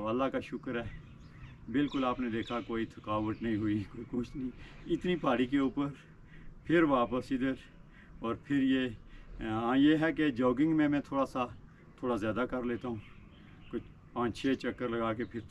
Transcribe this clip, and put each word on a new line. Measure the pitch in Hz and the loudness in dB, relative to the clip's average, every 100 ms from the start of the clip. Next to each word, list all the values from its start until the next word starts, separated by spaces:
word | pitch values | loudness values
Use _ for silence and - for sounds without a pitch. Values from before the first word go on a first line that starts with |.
| 107 | 0
अल्लाह | 117 135 | 0 0
का | 131 | -2
शुक्र | - - 135 120 | -6 -8 -6 -4
है, | 110 - - - - - - - - | -6 -10 -14 -18 -18 -16 -18 -16 -4
बिल्कुल | 123 147 143 131 | 0 0 2 0
आपने | 123 123 | 0 0
देखा | 113 104 120 | -2 -2 -4
कोई | 104 117 113 | -2 -2 -4
थकावट | - 110 107 107 104 | -6 -2 0 0 -2
नहीं | 117 107 | 0 0
हुई, | 107 107 95 | 2 0 -2
कोई | - 113 | -8 -6
कुछ | 120 117 147 | -4 -4 -4
नहीं। | 127 - - - - | -6 -8 -14 -12 -4
इतनी | 170 180 175 | -2 2 2
पहाड़ी | 147 120 127 | 4 4 4
के | 139 | 2
ऊपर | 135 127 143 135 - - - - - - - | 2 0 -2 -4 -14 -20 -20 -16 -16 -10 2
फिर | 170 156 | 4 6
वापस | 139 147 123 117 | 4 4 0 -2
इधर, | 131 131 127 - - - - - - | 0 0 -2 -8 -20 -20 -20 -20 -8
और | 117 113 | -4 -4
फिर | - 143 | 0 2
ये, | 131 131 127 107 - - - - | 4 4 2 -4 -14 -18 -14 -8
हाँ, | 117 110 117 131 | -4 0 2 6
ये | 147 156 | 8 6
है | 160 | 4
कि | 147 151 | 4 2
jogging | 117 127 123 160 156 | 4 4 4 4 6
में | 147 | 4
मैं | 143 | 2
थोड़ा | 135 135 135 | 0 0 0
सा, | 131 120 - - - - - | 0 -4 -6 -18 -20 -20 -6
थोड़ा | 127 113 | 0 0
ज़्यादा | 110 104 123 | 0 0 0
कर | 127 123 | -2 -2
लेता | 117 123 | -4 -4
हूँ, | 110 - - - - - - - | -6 -8 -18 -20 -20 -20 -20 -8
कुछ | 117 - - - 123 | -8 -8 -14 -8 -2
पाँच | 120 - | -2 0
छः | 139 131 | 0 0
चक्कर | 127 107 123 | 0 -4 -2
लगा | 117 113 | 0 0
के | 110 113 | -2 -4
फिर | 120 - | -8 -8